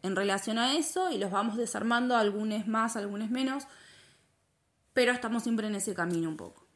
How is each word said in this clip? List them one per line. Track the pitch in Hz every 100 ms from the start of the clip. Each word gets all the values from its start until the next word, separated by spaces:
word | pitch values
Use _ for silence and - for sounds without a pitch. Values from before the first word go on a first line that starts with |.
en | 190 190
relación | 202 196 - 220
a | 247 294
eso, | 311 - 370
y | 240
los | 196
vamos | 196 220 214
desarmando, | 233 214 220 240 247 240
algunos | 208 202 214 214 208
más, | 220 226 226
algunos | 202 202 220
menos, | 247 262 277 277 - - - - _ _ _ _ _ _ _ _
pero | - 240
estamos | 247 240 233
siempre | 233 226 214
en |
ese | 202 202
camino | 180 175 170 165
un | 156
poco | - - _